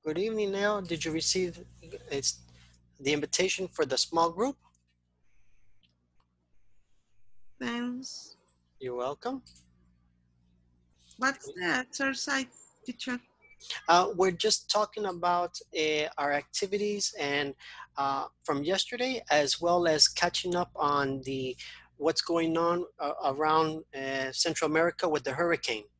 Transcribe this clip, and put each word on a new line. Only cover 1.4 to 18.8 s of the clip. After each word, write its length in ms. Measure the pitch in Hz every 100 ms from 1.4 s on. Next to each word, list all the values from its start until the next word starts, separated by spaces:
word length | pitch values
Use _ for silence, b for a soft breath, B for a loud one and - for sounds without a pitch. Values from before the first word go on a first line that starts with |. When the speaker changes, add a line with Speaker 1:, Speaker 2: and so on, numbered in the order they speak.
| 180 170 - - - - -
Speaker 1:
it's 300 | 143 135 - - b b b _ _
the 140 | 139
invitation 560 | 147 - - 185 - 185
for 160 | -
the 120 | 143 127
small 340 | - 165 170
group? 260 | 170 247 277 _ _ _ _ _ _ _ - - - - - _ _ _ _ _ _ _ - - - _ _ _ - - - - -
Speaker 2:
Thanks. 760 | 247 240 247 247 262 - - - _ _ _ _
Speaker 1:
You're 160 | 127 123
welcome. 460 | 127 147 240 269 - - _ _ _ _ _ _ _ _ _ _ _ _ _ _ _ -
Speaker 2:
What's 280 | 254 277 403
the 100 | -
exercise, 840 | 359 254 254 - 269 262 - 277 254 - - _
teacher? 360 | - 240 - 247 _ _ _ - B B -
Speaker 1:
Uh, 200 | 175 180 175
we're 160 | 190
just 360 | 175 214 - -
talking 380 | 208 208 - 208
about, 500 | 175 175 175 175 - - 175
uh, 300 | 156 151 151 -
our 140 | 143
activities 840 | 143 - - 196 202 208 202 - -
and, 340 | 143 143 143 135 B B B -
uh, 280 | 139 139 - _
from 220 | - 143
yesterday, 580 | 147 190